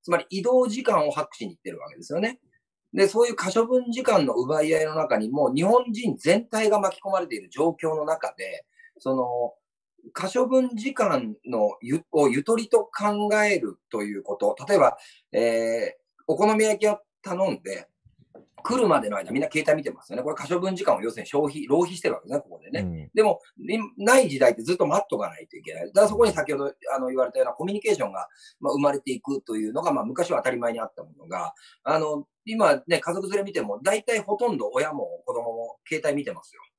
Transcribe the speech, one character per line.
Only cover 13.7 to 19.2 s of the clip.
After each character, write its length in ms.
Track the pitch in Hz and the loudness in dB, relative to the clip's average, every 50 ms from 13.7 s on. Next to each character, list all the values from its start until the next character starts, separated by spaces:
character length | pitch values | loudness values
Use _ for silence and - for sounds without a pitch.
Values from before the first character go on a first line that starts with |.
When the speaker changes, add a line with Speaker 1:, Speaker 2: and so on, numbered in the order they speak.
| - _ _ _ | -8 _ _ _
Speaker 1:
と 140 | - 107 104 | -6 -6 -4
い 140 | 104 104 | -4 -6
う 60 | 98 - | -8 -8
こ 120 | - 101 | -8 -4
と。 200 | - 127 127 - - 135 | 0 0 0 0 -2 -2
例 80 | - 202 | 2 4
え 20 | |
ば、 200 | 175 147 - - - - - - _ _ _ | 6 6 4 2 0 -18 -20 -20 _ _ _
え 640 | - 104 117 117 117 113 - 113 113 - 104 - - | -2 0 2 2 2 2 0 0 -2 -2 -4 -4 -6
ー、 260 | _ _ _ _ _ _ | _ _ _ _ _ _
お 80 | - - | -2 2
好 180 | - 208 214 214 | 2 4 4 4
み 80 | 214 220 | 4 4
焼 160 | 214 208 202 | 2 2 2
き 80 | 214 | 2
を 120 | 214 208 - _ _ _ _ - | 0 0 0 _ _ _ _ -10
頼 280 | 190 175 180 190 185 | -8 -2 -2 0 -2
ん 100 | 185 - | -2 -6
で、 260 | _ - - - - _ _ _ _ _ _ _ _ _ _ - _ _ _ - - | _ -12 -12 -12 -12 _ _ _ _ _ _ _ _ _ _ -20 _ _ _ -12 -4
来 180 | - 240 262 | -2 0 2
る 60 | 226 | 4
ま 120 | 185 156 135 | 4 4 2
で 100 | 113 104 | 2 -2
の 80 | 104 | -4
間 140 | 98 | -6